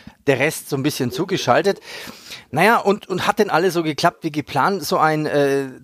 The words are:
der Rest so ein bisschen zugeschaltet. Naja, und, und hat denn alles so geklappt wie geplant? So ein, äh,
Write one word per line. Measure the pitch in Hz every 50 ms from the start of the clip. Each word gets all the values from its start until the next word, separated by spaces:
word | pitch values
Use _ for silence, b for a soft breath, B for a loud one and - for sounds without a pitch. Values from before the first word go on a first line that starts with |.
| B B B B _
der | 139 135 120
Rest | 139 - - - - -
so | 147
ein | 135 127
bisschen | 151 - - 135 120
zugeschaltet. | - - - - 196 - - 131 120 147 - 196 190 - B B B B B B B B B B B B B B
Naja, | 117 139 185 220 233
und, | 190 - 196 202 208 -
und | - 190 175 -
hat | 202 - -
denn | 202 190
alles | 139 160 180 190 151
so | 175 160
geklappt | 156 143 - - 175 - - -
wie | 160
geplant? | 147 151 - - - 135 135 180 202 185 147
So | - 190
ein, | 147 147 156 156 156 151
äh, | 123 - 147 143 139 139 139 139 131 127 -